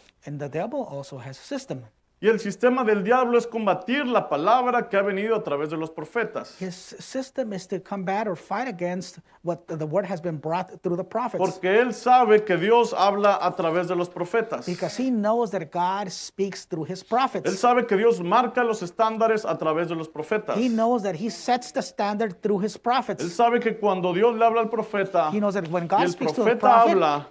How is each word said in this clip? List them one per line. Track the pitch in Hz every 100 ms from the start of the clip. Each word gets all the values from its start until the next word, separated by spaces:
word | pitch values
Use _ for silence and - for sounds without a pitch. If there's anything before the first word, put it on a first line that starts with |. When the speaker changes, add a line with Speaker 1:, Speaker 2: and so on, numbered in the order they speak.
| _ _ -
Speaker 1:
And | 143
the | 143
devil | 156 220 285
also | 240 139 139 135
has | 123 135
a |
system. | - 277 - 135 117 _ _ -
Speaker 2:
Y | 202
el | 214
sistema | 202 190 247 254
del | 220 208
diablo | 190 254 240 240
es | 233
combatir | 226 208 175 - 269 254
la | 226 -
palabra | 143 180 254 247 240 -
que | 196
ha |
venido | 202 190 214 214
a |
través | 160 143 151
de | 160
los | 160
profetas. | 160 147 233 220 123 - -
Speaker 1:
His | 185 175 - 196
system | - 262 262 - 226
is | 190 -
to | 190
combat | - 202 185 196 220
or | 170
fight | - 202 254
against | 175 175 180 175 - - _
what | 165 170 -
the, | 165
the | 156
word | 175 190
has | 185
been | 170 156
brought | 156 170 175 -
through | 180 175
the |
prophets. | 180 220 247 175
Speaker 2:
Porque | 185 180 180 208
él | 254 -
sabe | 247 254 233 214 214
que | 170
Dios | 190 233 226
habla | - 196 202 202 190
a | 180 175
través | 170 170 175
de | 180
los | 175
profetas. | 165 175 226 220 123 147
Speaker 1:
Because | 175 170 -
he | 262
knows | 233 208 233 226
that | 196 156
God | 175 180 196 202
speaks | - - - 196 190 -
through | 160 156
his | 185
prophets. | - 226 262 196 -
Speaker 2:
Él | 190
sabe | 240 247 240
que | 196
Dios | 233 180
marca | 175 220 247 247
los | 233 214
estándares | 175 - 220 220 226 220
a | 214 160
través | 160 156 170
de | 165
los | 160
profetas. | 151 156 214 214 202
Speaker 1:
He | 247
knows | 226 226 240
that | 196 165
he | 220
sets | - - 247 247
the | 277
standard | - - 202 208 226 175
through | 208 202
his | 208 -
prophets. | 240 254 - 196
Speaker 2:
Él | 170
sabe | 175 233 233
que | 226 -
cuando | 202 185 180
Dios | 175 233 220
le | 226
habla | 226
al | 220
profeta, | 226 208 208 196 175 156
Speaker 1:
He | 208
knows | 208 196
that | 165
when | 175 170
Speaker 2:
y |
Speaker 1:
God | 196
Speaker 2:
el | 180
Speaker 1:
speaks | 170 -
to | 156
the | 214
Speaker 2:
profeta | 233
Speaker 1:
prophet, | 254 226 233
Speaker 2:
habla, | 196 156 147 -